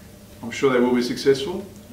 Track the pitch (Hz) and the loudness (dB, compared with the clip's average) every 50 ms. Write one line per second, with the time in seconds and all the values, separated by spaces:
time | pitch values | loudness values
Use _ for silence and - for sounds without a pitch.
0 | - - - - - - - - - 117 - - 143 135 127 120 123 127 123 123 | -20 -20 -20 -20 -20 -20 -18 -14 -14 -12 -4 0 2 2 4 4 4 4 2 0
1 | 123 123 123 - - 139 135 135 - 175 185 202 - - - - - - | 0 -2 -4 0 2 2 2 2 0 -6 -6 -8 -10 -12 -18 -20 -20 -12